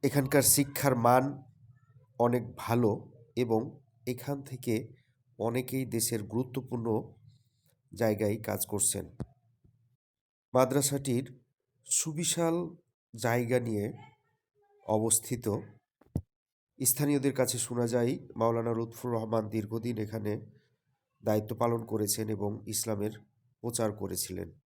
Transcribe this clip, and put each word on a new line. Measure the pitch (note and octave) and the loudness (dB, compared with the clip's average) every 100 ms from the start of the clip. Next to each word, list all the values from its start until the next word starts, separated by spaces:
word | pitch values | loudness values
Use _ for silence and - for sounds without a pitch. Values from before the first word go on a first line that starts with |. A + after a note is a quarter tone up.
এখানকার | C#3+ C#3+ C3+ D3 | 4 2 4 6
শিক্ষার | B2+ - C#3 - C#3+ B2+ | 6 4 2 2 2 6
মান | A#2+ B2+ C#3 C#3 - _ - - _ - _ _ | 8 6 6 -4 -14 _ -20 -20 _ -20 _ _
অনেক | A#2+ B2 B2 - | 4 4 -2 -10
ভালো | - A#2+ A2+ A#2+ - - - - | 0 2 2 0 -6 -20 -10 -2
এবং | B2 A2 A2 - _ _ - | 2 0 0 -12 _ _ -8
এখান | B2 - C#3+ | -8 -6 -8
থেকে | C3+ C3 - A2 - - _ _ _ - | -8 -10 -2 -2 -4 -18 _ _ _ -6
অনেকেই | A2 A#2+ C3 C3+ | -2 -2 -4 -4
দেশের | B2 A#2 - A2+ | -4 -2 -2 -2
গুরুত্বপূর্ণ | G#2+ G#2+ C3 - - B2 A2+ A2 - - - - _ _ _ _ _ | -4 -4 -4 -6 -6 -6 0 -2 -2 -18 -20 -20 _ _ _ _ _
জায়গায় | G2+ A2+ G#2 G#2 G#2+ | 0 0 2 0 0
কাজ | G#2 G#2 - | -2 -4 -2
করছেন। | G#2 - G2 E2 - - _ _ _ _ _ _ _ _ _ _ _ _ | 0 0 -2 -8 -10 -12 _ _ _ _ _ _ _ _ _ _ _ _
মাদ্রাসাটির | B2+ B2+ C3+ C#3 C#3 C#3 B2 C3+ - _ _ _ _ - | 4 4 4 0 -2 0 -2 -2 -14 _ _ _ _ -4
সুবিশাল | - E3 D#3 E3 - E3 E3+ E3+ - _ _ _ A2+ | -2 -2 -4 -2 2 2 0 -4 -10 _ _ _ -4
জায়গা | A#2+ A#2+ A#2+ B2+ | 0 2 2 0
নিয়ে | A#2 G#2+ G#2 - - _ _ _ _ _ _ _ - | 2 -2 -2 -6 -18 _ _ _ _ _ _ _ 0
অবস্থিত। | A2 A2+ - - B2 A2 G2+ - - _ _ _ - - _ _ _ _ _ C3 | 2 2 0 0 -4 -2 -4 -6 -20 _ _ _ -8 -8 _ _ _ _ _ -2
স্থানীয়দের | - D3 C#3+ C#3 | 2 2 4 2
কাছে | C3 B2 A#2+ | 2 0 0
শোনা | - A#2+ A#2+ | -4 0 2
যায়, | B2 A#2 E3 - - | 2 2 0 -6 0
মাওলানা | A2+ A#2 A#2 | 2 2 0
লুৎফর | A2+ A#2 A#2 B2 | -2 -4 -6 -4
রহমান | A#2 A2 A2+ G#2+ | -2 0 0 0
দীর্ঘদিন | A2 G#2 A2+ A2+ A2+ | -4 -4 -6 -4 -4
এখানে | G#2 A2+ G#2 G#2+ - - _ _ _ _ _ _ | -6 -4 -4 -6 -8 -20 _ _ _ _ _ _
দায়িত্ব | G#2+ G#2+ A2 A2 | 0 0 0 -2
পালন | A#2+ A#2 | 0 0
করেছেন | A2+ A2 G#2 - G#2+ | -2 -2 -2 -2 -4
এবং | G2+ G2+ G#2+ - | -4 -4 -6 -8
ইসলামের | G#2+ A2+ G#2 G#2 - - _ _ _ | -6 -4 -2 -4 -6 -20 _ _ _
প্রচার | A#2 A#2 A2 | -8 -2 -2
করেছিলেন। | G#2 G2 F2+ - F#2 F#2 - | -2 -6 -6 -6 -8 -10 -14